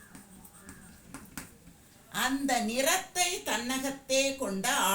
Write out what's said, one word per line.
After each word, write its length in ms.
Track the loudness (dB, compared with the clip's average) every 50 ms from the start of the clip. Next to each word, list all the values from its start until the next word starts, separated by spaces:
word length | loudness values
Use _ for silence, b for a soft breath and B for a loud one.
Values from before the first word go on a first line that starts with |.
| -20 -20 -20 -20 -20 -20 -20 -20 -20 -20 -20 -20 -18 -18 -18 -18 -18 -20 -20 -20 -20 -18 -18 -18 -18 -16 -16 -16 -16 -16 -18 -20 -20 -20 -20 -20 -20 -20 -20 -20 -16 -8
அந்த 480 | -4 -2 0 0 0 0 2 2 2 2
நிறத்தை 840 | 2 0 0 2 4 4 4 2 0 -2 0 0 2 2 0 -2 -2
தன்னகத்தே 920 | -2 -2 -2 0 -2 -2 -2 -2 -4 -4 -4 -2 0 2 2 2 2 0
கொண்ட 380 | -2 -2 -2 -2 0 0 2 2 4 4 4